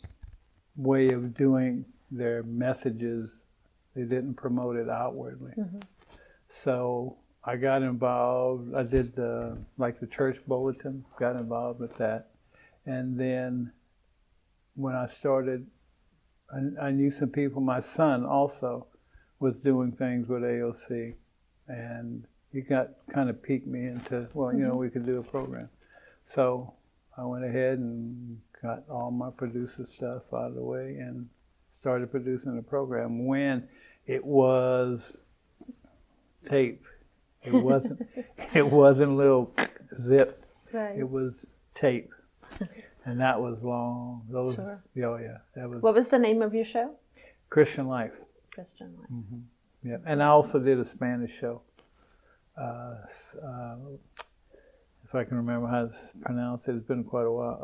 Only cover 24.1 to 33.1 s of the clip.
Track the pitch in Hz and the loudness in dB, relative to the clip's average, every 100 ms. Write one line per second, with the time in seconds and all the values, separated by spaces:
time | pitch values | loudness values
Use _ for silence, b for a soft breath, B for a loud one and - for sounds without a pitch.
24.1 | 123 120 151 127 131 131 127 127 127 120 | -6 -6 -4 -2 0 0 0 -2 -4 -2
25.1 | 127 117 139 131 123 120 _ b b b | -4 -4 -6 -6 -10 -14 _ b b b
26.1 | b _ - 127 123 123 - _ _ _ | b _ 0 2 0 -6 -18 _ _ _
27.1 | - 123 123 127 127 131 131 117 117 117 | -12 -8 -6 -4 0 0 0 -4 -6 -10
28.1 | 123 120 110 - - 117 123 147 123 120 | -10 -14 -16 -18 -12 -8 -8 -8 -8 -6
29.1 | 123 127 - 123 120 120 - 120 - 123 | -6 -6 -6 -6 -6 -8 -10 -14 -8 -8
30.1 | 123 - 123 123 127 123 127 131 139 127 | -8 -8 -6 -6 -8 -8 -8 -8 -10 -12
31.1 | 123 120 _ _ _ _ _ 131 127 123 | -12 -14 _ _ _ _ _ -2 -2 -2
32.1 | 139 123 127 139 120 117 143 135 120 117 | -4 -2 -4 -4 -6 -4 -4 -2 -2 -2